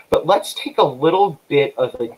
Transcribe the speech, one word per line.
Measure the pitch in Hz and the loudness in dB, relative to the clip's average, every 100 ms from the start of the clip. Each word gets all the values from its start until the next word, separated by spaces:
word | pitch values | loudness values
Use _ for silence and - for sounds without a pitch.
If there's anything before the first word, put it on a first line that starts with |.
| - | -4
but | 131 151 | 0 2
let's | 202 - | 0 0
take | - 294 359 | -10 -6 0
a | |
little | 143 123 151 185 202 147 - | 0 0 0 2 2 -2 -2
bit | 143 139 - | 0 0 0
of | 123 - | -4 -4
a | 117 | -8